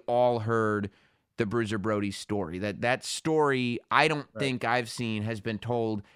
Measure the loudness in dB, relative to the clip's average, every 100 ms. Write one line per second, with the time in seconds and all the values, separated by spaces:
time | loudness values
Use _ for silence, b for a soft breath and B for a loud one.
0 | 0 4 4 2 0 2 2 0 -2 b
1 | b b b -4 0 0 0 -2 0 0
2 | -2 -4 -4 -4 -4 -4 -6 -2 -2 -2
3 | -4 -6 0 2 4 2 0 -2 2 4
4 | 4 2 -6 -4 -2 0 0 0 -2 -4
5 | -4 -2 -4 -4 -4 -4 -2 -2 0 -2
6 | -6